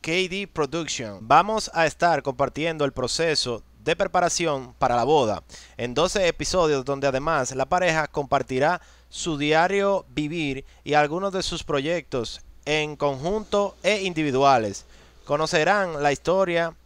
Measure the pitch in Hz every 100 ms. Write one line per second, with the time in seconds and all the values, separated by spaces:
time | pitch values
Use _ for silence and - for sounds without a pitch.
0 | - 170 185 190 196 - 143 156 156 -
1 | 117 98 110 143 196 220 - 170 160 -
2 | 170 156 139 127 135 135 160 160 143 131
3 | 123 - 165 151 123 113 - - 107 170
4 | 190 190 175 - 165 143 123 123 127 120
5 | 120 156 117 95 - - - - 120 123
6 | 175 208 180 160 156 185 160 143 131 139
7 | 139 131 147 156 123 131 135 180 180 160
8 | 147 - 139 139 127 131 143 175 - -
9 | _ - 170 151 147 156 175 196 196 196
10 | - 127 151 170 147 135 - - - 147
11 | 147 165 196 185 170 165 - 147 139 170
12 | 143 135 110 - - - - 151 151 147
13 | 147 135 156 214 208 202 202 - 175 208
14 | 190 165 151 127 139 131 107 95 - -
15 | - - - 147 156 170 156 208 190 156
16 | 147 139 - 185 185 170 165 170